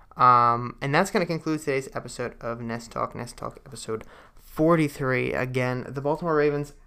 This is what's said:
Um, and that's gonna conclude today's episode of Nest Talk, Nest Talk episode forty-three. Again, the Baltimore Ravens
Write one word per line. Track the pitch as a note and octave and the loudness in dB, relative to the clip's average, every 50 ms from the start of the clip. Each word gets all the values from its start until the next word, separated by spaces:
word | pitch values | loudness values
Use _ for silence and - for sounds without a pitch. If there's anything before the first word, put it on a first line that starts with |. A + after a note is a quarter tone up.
| - _ - | -20 _ 0
Um, | - B2+ B2+ B2 A#2+ A#2+ A#2+ A#2+ A#2+ B2 A#2+ - - | 4 6 8 8 8 8 6 4 2 0 -4 -6 -6
and | - C#3+ C#3+ | -2 0 2
that's | D#3+ G3 G3+ | 2 2 2
gonna | - G#3 E3+ | 0 0 0
conclude | D#3+ E3 D#3+ - D#3 D#3 D3+ | 0 -2 -4 -2 -2 -4 -2
today's | - D3 C3+ C3+ C3+ - - | -2 -2 -2 -2 -2 -6 -8
episode | B2+ - B2 - - B2 A#2 - - | -10 -10 -10 -8 -8 -8 -8 -8 -8
of | - A#2 A#2 B2 | -8 -8 -8 -6
Nest | A#2+ A2+ A2+ A#2 - - | -6 -8 -8 -8 -8 -8
Talk, | - B2 A#2 - - | -6 -4 -4 -4 -6
Nest | A2+ A#2+ A#2 - | -8 -12 -12 -12
Talk | - A2 A#2 - - - | -12 -12 -12 -12 -14 -18
episode | C3 B2+ A2+ - - A2 A2 - - - - - - - - | -18 -16 -14 -10 -8 -8 -8 -8 -12 -20 -20 -20 -20 -20 -20
forty-three. | - - - - D#3 E3 E3+ D#3+ D3+ C#3+ - - C#3 C3 B2+ B2 B2+ B2+ - | -20 -8 -2 2 4 4 6 4 4 2 -2 -2 -2 -2 0 0 0 -2 -2
Again, | - B2+ C3 B2+ C3 B2+ B2+ B2+ B2+ - - | -2 -4 -2 -2 -2 -2 -2 -2 -4 -6 -8
the | B2+ C#3+ | -8 -6
Baltimore | C3+ C#3+ D#3+ D#3+ F3 E3+ D#3 | -4 -2 -2 -2 -2 0 2
Ravens | D3 D3 D3 C#3+ D3 D3 - - - - | 2 2 2 0 -2 -4 -8 -10 -18 -20